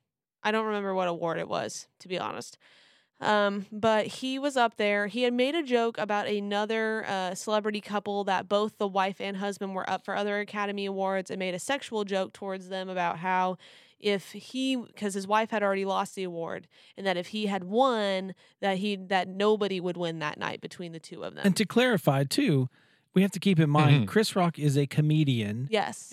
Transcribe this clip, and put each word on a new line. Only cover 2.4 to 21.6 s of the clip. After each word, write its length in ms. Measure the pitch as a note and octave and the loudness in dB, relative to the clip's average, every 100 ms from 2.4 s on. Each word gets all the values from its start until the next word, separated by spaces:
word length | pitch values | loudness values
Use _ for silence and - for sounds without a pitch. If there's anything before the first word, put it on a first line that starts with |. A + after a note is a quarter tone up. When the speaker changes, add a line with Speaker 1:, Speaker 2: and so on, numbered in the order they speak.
| - - _ - _ _ _ - | -12 -18 _ -20 _ _ _ -4
Speaker 1:
Um, 460 | - G#3 G3+ G3+ F#3+ | 0 2 2 -2 -8
but 360 | G#3+ A3 G#3+ G#3+ | -2 2 2 0
he 320 | - C4 C4+ | -6 -6 -2
was 180 | C#4+ C4 | 0 2
up 200 | A#3 - | 0 2
there. 280 | G#3 G3+ G#3 | 0 2 0
He 160 | A3+ | 0
had 120 | B3 | 0
made 200 | A#3+ C4 | 2 2
a 80 | E4+ | 2
joke 360 | C4+ A#3+ A#3 - | 2 2 2 -2
about 280 | G#3 G#3 G3+ | -2 -2 0
another, 800 | G#3 G3+ G3+ G#3+ A3 A3 A3 - | -2 0 -2 0 0 0 -2 -2
uh, 280 | F#3+ F#3 F#3+ | -2 -2 -4
celebrity 440 | - G#3+ G#3 G#3 | 0 0 0 -4
couple 440 | - G3+ G#3 G3+ | -4 -4 -2 -2
that 260 | G3 F#3 F#3 | 0 -2 2
both 280 | G3+ G#3+ - | 2 2 -2
the 80 | G3+ | -2
wife 340 | G3 F#3+ G3 | 0 0 -2
and 160 | G3 G3 | -6 -4
husband 380 | G3+ G3 G3 F#3+ | -6 -4 -6 -4
were 120 | - | -4
up 160 | F#3 | -4
for 120 | - G3 | -2 -2
other 240 | G#3 G3+ | -2 -2
Academy 460 | G#3 G#3 G3+ G3+ G3 | -4 -4 -4 -2 -4
Awards 420 | F#3+ F#3+ F#3+ F#3 | -2 0 -2 -4
and 80 | F#3+ | -4
made 160 | F#3 | -4
a 60 | F3+ | -4
sexual 440 | - C#4 - A3 | -4 -4 -4 -4
joke 300 | G3 F#3+ F#3+ | -2 -2 -2
towards 360 | - G3 F#3+ F3+ | -6 -8 -8 -8
them 200 | F#3+ F#3 | -8 -4
about 300 | F3+ F3 D#3+ | -2 -2 -2
how 380 | F#3 F#3 F#3 F3+ - - - _ | 0 2 2 -2 -10 -20 -20 _
if 320 | G#3 G3+ - | 0 0 -4
he, 520 | G#3 - C4 C4 B3+ - - | -16 -10 -4 -2 -2 -4 -6
'cause 180 | G#3 | -4
his 140 | G3 F#3+ | -4 2
wife 240 | G#3+ A3+ | 2 2
had 100 | G#3+ | 2
already 240 | G3+ G3 F#3+ | 2 2 0
lost 300 | F#3+ G3 - | -2 -2 -6
the 80 | |
award, 440 | F3+ E3+ E3 F#2+ F3+ _ - - | -8 -6 -8 -8 -12 _ -20 -4
and 80 | G3 | 0
that 120 | F3 | 0
if 100 | F3 | -2
he 180 | G#3+ G3+ | -4 -2
had 180 | G3 F3+ | -2 0
won, 680 | A3 C4+ A3+ G3+ F#3+ F#3+ - _ - | 4 4 4 0 0 -4 -12 _ -4
that 200 | G3 F#3+ | -2 0
he, 160 | G#3 G3 | -2 -4
that 320 | F#3 F#3+ F#3 | 0 0 0
nobody 520 | F#3+ G#3 G#3+ G3+ F#3+ | 2 4 4 2 -2
would 160 | F3 F3 | -4 -2
win 200 | E3+ E3 | -4 -2
that 220 | D3+ - | -6 -4
night 200 | - - | -6 -6
between 320 | E3 - F3 | -12 -10 -12
the 80 | E3 | -12
two 240 | - - | -14 -12
of 120 | F2 D2+ | -12 0
them. 100 | G3 | 2
Speaker 2:
And 100 | |
to 80 | F3+ | 2